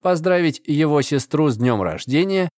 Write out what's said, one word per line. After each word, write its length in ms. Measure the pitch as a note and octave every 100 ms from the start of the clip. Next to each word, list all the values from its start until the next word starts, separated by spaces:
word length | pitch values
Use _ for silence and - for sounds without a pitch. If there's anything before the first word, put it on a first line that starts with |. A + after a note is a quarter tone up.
поздравить 600 | F#3 F3+ E3+ F3+ E3+ - -
его 360 | D3 D#3 D3
сестру 480 | C3 C#3+ - D3 D3+
с 80 | A2
днем 240 | B2 A2+
рождения 680 | F2+ D#2+ - C#3 F#3+ F#3+ F3+